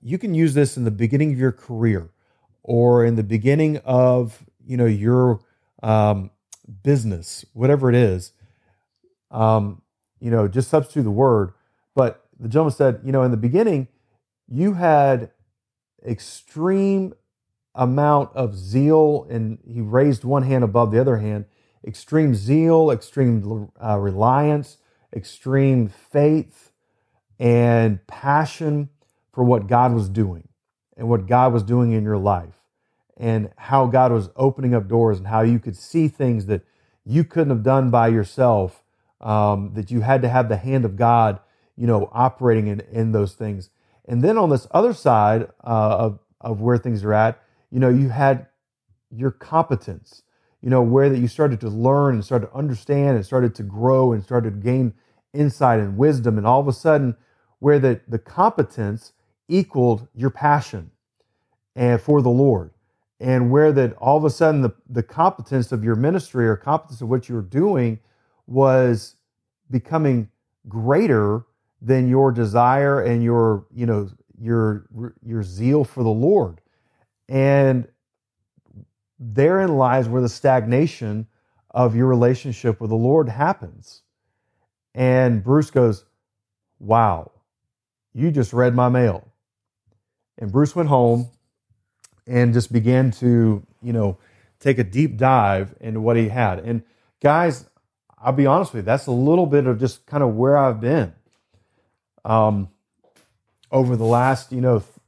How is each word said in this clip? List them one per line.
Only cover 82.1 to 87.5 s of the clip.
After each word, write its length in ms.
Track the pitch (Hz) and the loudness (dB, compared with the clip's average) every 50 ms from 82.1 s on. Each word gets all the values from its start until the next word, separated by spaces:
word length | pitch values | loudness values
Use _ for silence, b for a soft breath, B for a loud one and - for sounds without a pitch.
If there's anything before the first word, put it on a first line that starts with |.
| 127 120 120 120 127 - - 139 107 - - 120 107 - | 2 4 2 2 0 -2 -6 -10 -10 -6 -4 -4 -4 -4
with 80 | 117 107 | -4 -4
the 60 | 113 | -2
Lord 340 | 113 117 127 147 160 151 120 | -2 0 2 2 2 0 0
happens. 720 | 104 117 147 175 196 - 104 80 - - - - - _ _ _ _ _ _ _ _ _ _ _ _ _ _ _ _ _ _ _ - | -2 -2 -2 -2 -2 -4 -8 -20 -20 -20 -20 -20 -20 _ _ _ _ _ _ _ _ _ _ _ _ _ _ _ _ _ _ _ -4
And 500 | 127 127 127 127 127 131 123 117 107 95 | 0 2 2 4 4 2 2 0 0 0
Bruce 280 | 123 135 156 147 - | 2 2 2 2 2
goes, 340 | - 131 123 113 101 - _ _ _ _ _ _ _ _ _ _ _ _ _ _ _ - | 0 2 2 2 0 -2 _ _ _ _ _ _ _ _ _ _ _ _ _ _ _ -10
"Wow, 520 | - 101 113 117 113 104 87 82 - - _ _ _ _ | -2 0 2 2 2 2 0 -4 -8 -14 _ _ _ _